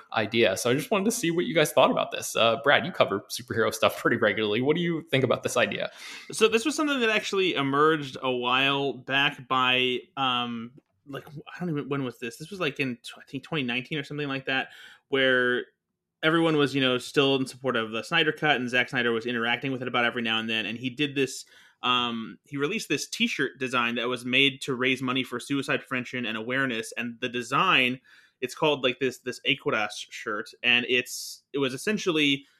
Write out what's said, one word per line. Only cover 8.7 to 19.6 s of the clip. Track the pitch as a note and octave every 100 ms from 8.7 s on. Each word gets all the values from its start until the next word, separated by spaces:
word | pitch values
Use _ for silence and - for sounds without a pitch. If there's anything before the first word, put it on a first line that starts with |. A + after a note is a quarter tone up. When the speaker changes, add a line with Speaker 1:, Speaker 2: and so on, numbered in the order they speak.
| C#3 C#3
Speaker 2:
back | A#2+ C3 C#3 C#3+ C#3+ B2
by, | B2+ B2+ B2+ B2+ A#2+ - -
um, | C3 B2 A#2+ A#2 A#2 C#3+ _ _ C#3+
like, | C3+ -
I | D3 - -
don't | F3
even, | D3 C3
when | C#3+
was | B2+ -
this? | A#2 -
This | D#3
was, | G3
like, | D#3 C#3+
in | C3 A#2+
tw-, | - -
I | -
think | C3+
twenty | - D#3+
nineteen | B2 B2 C3 D#3
or |
something | C3+ D3 C#3+
like | C3+ C#3
that, | C3 - - - - _
where | C3+ C3 B2+ B2 B2 - _ _ _ _ _
everyone | D#3+ E3 E3 D3+
was, | C#3
you | C3+
know, | C3 B2+
still | - D3 C#3 C3+
in | B2+
support | B2+ B2+ A#2+
of | A2
the | A2
Snyder | - E3 D#3
Cut, | D3+ D#3 B2
and | B2
Zack | B2+ A#2+
Snyder | C3 A#2+
was | A2+ A#2
interacting | B2 A#2 A#2+